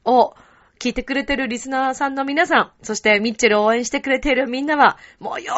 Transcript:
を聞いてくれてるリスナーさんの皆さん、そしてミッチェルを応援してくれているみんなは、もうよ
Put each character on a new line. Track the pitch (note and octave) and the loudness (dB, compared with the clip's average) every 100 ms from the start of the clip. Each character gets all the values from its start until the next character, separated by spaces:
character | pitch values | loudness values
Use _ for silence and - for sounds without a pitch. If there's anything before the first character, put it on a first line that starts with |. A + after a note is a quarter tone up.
を | A3 B3+ G#3+ - _ _ _ - | 2 2 2 -2 _ _ _ -6
聞 | B3 | -6
い | |
て | B3 | -4
く | A#3+ | -4
れ | C4+ | -4
て | C#4 C#4 | -2 -4
る | C4 | -4
リ | A#3+ | -6
ス | C4 | -6
ナ | C4 C4 | -2 -2
ー | |
さ | C4 C#4 | -2 -4
ん | C4+ | -4
の | |
皆 | C#4 C#4+ | -4 0
さ | F4 C#4+ | 2 2
ん、 | - _ | 0 _
そ | - G#3+ | -10 -2
し | |
て | G#3+ G#3 | 2 2
ミ | A3+ | 0
ッ | A3 | 0
チ | A#3 | 2
ェ | |
ル | G#3 | 4
を | G#3+ | 2
応 | |
援 | A#3 | 0
し | A#3+ | -2
て | C#4 | -4
く | C#4 | -2
れ | C4 | -2
て | D4 | 0
い | |
る | B3+ C4 | 0 -2
み | B3+ | -4
ん | C#4+ | -2
な | D4 | 4
は、 | A#3 - - - | 4 2 -14 -14
も | - | -10
う | - | -8
よ | - | -2